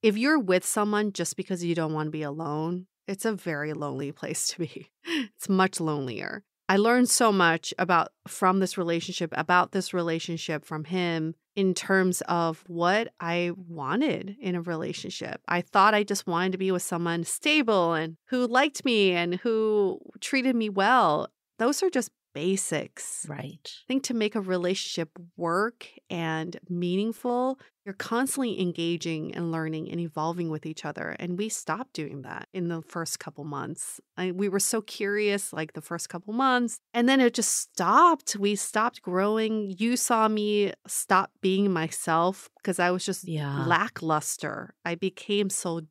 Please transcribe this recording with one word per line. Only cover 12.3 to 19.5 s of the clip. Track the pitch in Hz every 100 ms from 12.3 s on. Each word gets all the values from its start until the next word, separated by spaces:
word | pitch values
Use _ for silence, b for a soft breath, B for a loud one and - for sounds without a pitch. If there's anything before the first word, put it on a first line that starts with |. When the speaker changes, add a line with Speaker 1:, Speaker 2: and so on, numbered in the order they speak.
| 175 170 160 -
Speaker 1:
what | 170 170 202 233 _
I | 170 175 175 180
wanted | 175 165 135 180 294 - 190 208
in | 226 180
a |
relationship. | 170 160 160 - - - - - -
I | 175
thought | 175 208 196
I | 214
just | 208 196 -
wanted | 170 185
to | 185
be | 190
with | 185
someone | - 175 170 170
stable | 170 - 311 302 233 208 170
and | 165 160 165 _
who | 254 247
liked | 247 294 277
me | 277 226 196
and | 175 170 180
who | 240